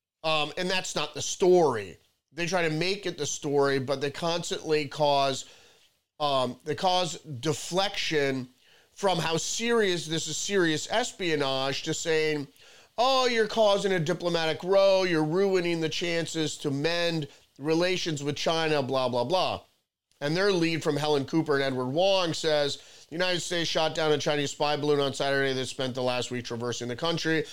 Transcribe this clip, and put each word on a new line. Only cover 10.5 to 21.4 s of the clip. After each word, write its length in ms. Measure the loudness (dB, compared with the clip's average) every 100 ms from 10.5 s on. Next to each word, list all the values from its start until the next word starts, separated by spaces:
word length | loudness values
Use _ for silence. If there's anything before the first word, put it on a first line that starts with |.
| 2 2 0 -2
espionage, 920 | -2 -2 -4 -2 0 0 0 -2 -4
to 100 | -4
saying, 540 | -4 0 0 2 -2 -6 -14 -20 -20 -12 0
"Oh, 280 | 2 2 2
you're 200 | 2 0
causing 460 | 4 4 4 2
a 80 | 0
diplomatic 640 | 0 -2 0 0 0 -2
row, 400 | 2 4 6 4
you're 200 | 4 2
ruining 560 | 2 2 2 2 2 0
the 80 | -2
chances 680 | -2 -2 -2 -2 -2 -4 -2
to 120 | -4
mend 580 | -2 0 0 0 -2 -4 -12 _ -8
relations 640 | 0 2 2 0 -2 -4
with 140 | -4 -2
China, 460 | 0 0 2 2
blah, 260 | 2 0 0
blah, 160 | 0
blah." 360 | 2 2 0 -2 -10 _ _ _ _ _
And 160 | -2 2
their 160 | 2
lead 320 | 2 2 0
from 120 | 0 0
Helen 280 | 2 0
Cooper 320 | 2 0